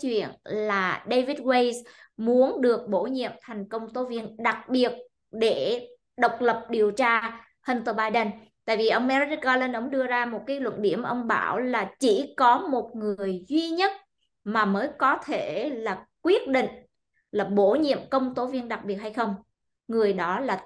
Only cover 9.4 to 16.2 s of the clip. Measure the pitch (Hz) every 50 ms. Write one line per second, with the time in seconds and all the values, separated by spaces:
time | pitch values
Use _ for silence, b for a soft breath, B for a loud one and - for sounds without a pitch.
9.4 | 247 262 254 254 254 254 247 220 240 - 269 262 254 247 247 247 240 240 226 196
10.4 | - 269 277 277 254 220 - - 208 190 165 226 247 - 240 247 233 226 208 -
11.4 | 87 80 175 220 254 254 247 220 196 - - - 269 233 196 247 277 - - -
12.4 | 262 240 247 285 392 320 262 233 220 - - 220 214 208 196 196 196 190 185 175
13.4 | 180 - 285 320 330 330 330 349 381 403 392 - _ _ _ _ _ _ _ _
14.4 | - 202 220 226 208 196 196 202 254 302 - - - 269 311 - - 285 240 175
15.4 | 101 - 151 202 247 302 262 220 220 208 185 - - _ _ _